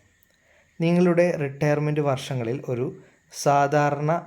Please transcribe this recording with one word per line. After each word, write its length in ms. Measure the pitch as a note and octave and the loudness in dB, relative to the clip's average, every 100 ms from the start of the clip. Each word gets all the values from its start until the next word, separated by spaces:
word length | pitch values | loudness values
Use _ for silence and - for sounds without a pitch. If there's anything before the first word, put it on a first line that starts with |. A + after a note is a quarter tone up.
| _ _ _ _ _ _ _ - | _ _ _ _ _ _ _ -4
നിങ്ങളുടെ 460 | E3 F3 F3+ E3+ F3 D#3+ | 0 4 4 4 2 0
റിട്ടയർമെന്റ് 600 | C#3+ C#3 D3+ D3 D3+ D3+ C#3+ | -4 -2 0 0 0 -2 -2
വർഷങ്ങളിൽ 500 | C3 - B2+ A2+ C3+ - | -2 -4 -6 -4 -6 -6
ഒരു 180 | A#2+ C#3+ - - _ _ | -6 -6 -8 -20 _ _
സാധാരണ 800 | - D3 C#3 C#3 D3 D3 C#3+ D3+ E3 | -4 2 2 2 2 0 0 -2 -2